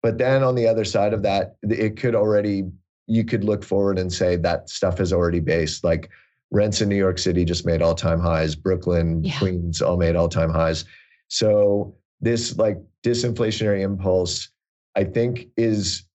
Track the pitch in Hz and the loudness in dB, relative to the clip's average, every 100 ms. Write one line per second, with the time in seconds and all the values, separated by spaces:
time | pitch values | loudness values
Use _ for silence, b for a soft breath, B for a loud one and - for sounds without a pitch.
0 | 120 113 131 135 131 127 117 113 104 110 | -2 2 4 4 4 2 2 2 0 0
1 | 101 107 101 98 90 _ 104 110 110 107 | 2 2 0 0 -2 _ -4 0 -2 -2
2 | 127 113 107 104 104 98 92 87 _ _ | 0 2 4 2 2 -2 -4 -10 _ _
3 | - 113 107 113 101 101 - 98 98 95 | -2 0 0 0 0 -2 0 0 2 0
4 | 92 87 90 87 85 85 - - 95 90 | -2 0 0 2 0 -2 -6 -4 -2 0
5 | 92 90 87 85 76 82 78 - 85 82 | 0 2 2 0 0 0 -2 -2 -2 -2
6 | - b b b _ 101 104 101 107 98 | -4 b b b _ 0 0 0 0 2
7 | 95 87 92 90 87 87 - 82 82 82 | 0 0 -2 0 0 -2 -2 0 0 0
8 | 82 82 85 82 80 78 92 92 87 87 | 0 0 0 0 -2 -2 -2 -2 0 0
9 | 85 82 80 - 98 90 85 80 - 90 | 0 -2 -4 -2 -2 -2 -4 -2 -2 0
10 | 85 85 82 85 82 82 80 80 - B | 2 2 0 0 0 0 0 -2 -8 B
11 | B B B - 107 104 104 101 101 - | B B B -2 2 4 4 2 -2 -12
12 | _ _ 113 117 117 - 110 92 - _ | _ _ -2 -2 -4 -2 0 -2 -10 _
13 | 120 117 123 113 110 107 107 101 98 98 | -2 0 -2 -2 -2 0 0 0 -2 -2
14 | 95 92 87 - - _ _ _ _ 101 | 0 2 0 -4 -10 _ _ _ _ -4
15 | 95 117 120 120 - - 117 104 90 - | -2 0 -2 -4 -8 -2 0 0 -2 -6
16 | - | -12